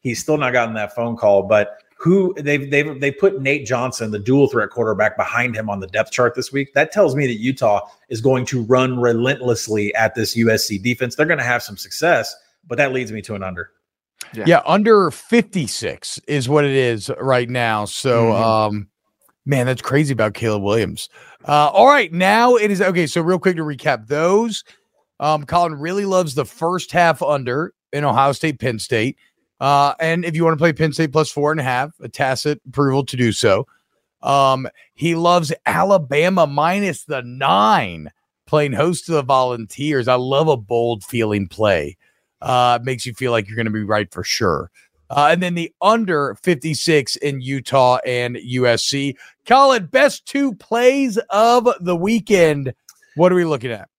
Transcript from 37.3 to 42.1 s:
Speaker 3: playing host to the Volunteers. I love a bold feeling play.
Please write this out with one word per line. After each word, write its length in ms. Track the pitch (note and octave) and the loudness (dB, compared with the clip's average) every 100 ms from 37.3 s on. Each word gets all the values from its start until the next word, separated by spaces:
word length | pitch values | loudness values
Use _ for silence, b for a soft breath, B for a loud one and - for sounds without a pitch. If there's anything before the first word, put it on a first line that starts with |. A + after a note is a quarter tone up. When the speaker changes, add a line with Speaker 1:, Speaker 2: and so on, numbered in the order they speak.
| B2+ C3+ F#3 G#3+ G3+ G#2+ E2 D2+ _ _ _ _ | -4 0 2 4 2 0 -8 -14 _ _ _ _
Speaker 3:
playing 260 | D3+ D3 | 0 0
host 340 | A2+ D#3+ F3 - | 0 -2 -2 -2
to 60 | |
the 100 | D#3+ | -4
Volunteers. 840 | C3 C3+ B2+ A#2+ A2 - D3 C#3+ A#2+ | 2 2 2 -2 -10 -6 -2 -2 0
I 80 | B2+ | 0
love 320 | B2+ C#3 D#3 | 0 0 2
a 80 | C3+ | 0
bold 480 | G2+ A#2+ A#2 A2+ | 0 -2 0 -4
feeling 420 | - A#2+ A2 G#2 F#2+ | -6 -2 0 0 -4
play. 500 | - G#2+ F2+ D2 - _ | 0 0 2 -2 -12 _